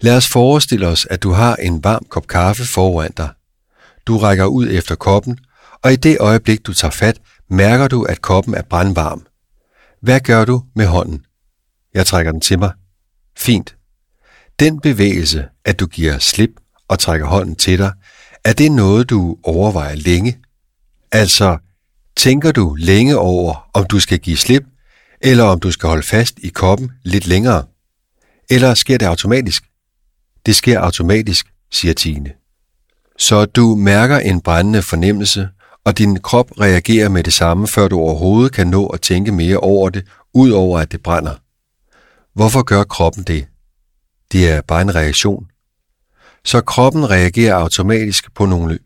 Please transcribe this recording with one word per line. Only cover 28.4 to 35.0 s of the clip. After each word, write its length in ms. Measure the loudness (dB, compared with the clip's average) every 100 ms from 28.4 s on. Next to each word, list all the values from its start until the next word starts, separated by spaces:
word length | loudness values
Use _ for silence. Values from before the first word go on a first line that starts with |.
| -2
Eller 240 | 2 2
sker 240 | 2 0 0
det 80 | 0
automatisk?" 580 | -2 0 -2 -2 -6 -10 _ _ _ _ _ _ _ -2
"Det 100 | 0
sker 240 | 2 0
automatisk," 680 | 0 -2 0 0 0 -4 -6 _ _
siger 220 | -4 -2
Tine. 380 | -2 -4 -6 -10 -16 _ _ _ _ _ _ _ -6
"Så 280 | 0 2 2
du 300 | 2 2 4
mærker 440 | 2 2 2 2
en 220 | 0 -2
brændende 400 | 0 0 2 0
fornemmelse, 680 | -2 0